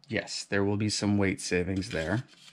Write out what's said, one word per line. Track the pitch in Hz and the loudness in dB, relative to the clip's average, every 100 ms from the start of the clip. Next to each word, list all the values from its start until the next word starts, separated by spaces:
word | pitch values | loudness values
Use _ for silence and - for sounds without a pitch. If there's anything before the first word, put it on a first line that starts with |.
| - | -6
yes, | 107 - - - | -4 -4 -8 -2
there | 101 | 0
will | 101 104 | 2 2
be | 107 | 0
some | - 104 101 | 0 2 4
weight | 95 87 | 2 0
savings | - 90 87 95 90 | 0 0 0 -2 -2
there, | 87 80 107 - - - | -4 -2 -2 -4 -14 -20